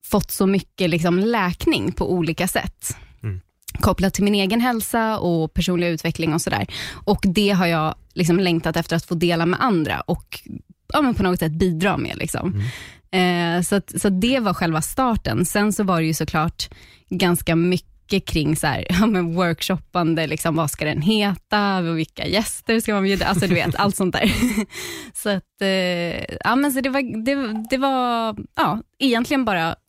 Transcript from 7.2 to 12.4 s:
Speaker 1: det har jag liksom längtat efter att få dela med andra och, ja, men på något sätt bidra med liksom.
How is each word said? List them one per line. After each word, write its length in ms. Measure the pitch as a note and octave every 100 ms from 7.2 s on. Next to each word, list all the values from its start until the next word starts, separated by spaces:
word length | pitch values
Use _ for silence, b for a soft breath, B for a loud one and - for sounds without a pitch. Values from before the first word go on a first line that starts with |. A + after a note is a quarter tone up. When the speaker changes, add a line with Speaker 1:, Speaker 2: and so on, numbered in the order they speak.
| G3
Speaker 1:
det 220 | F3+ G3+
har 160 | G3 F3
jag 280 | E3 D#3 - -
liksom 260 | - F3 F3
längtat 380 | F#3 E3 E3 E3
efter 180 | E3 E3
att 100 | -
få 100 | E3+
dela 300 | F3 E3 E3+
med 160 | F#3
andra 380 | C4 F#3 D3+ D2
och, 380 | - E3+ - - - - - - _
ja, 80 | D4+
men 120 | C#4 -
på 80 |
något 160 | F#3+ F3+
sätt 120 | D#3+
bidra 460 | D#3 F#3 D#3+ G3 C#3+
med 200 | - -
liksom. 460 | - -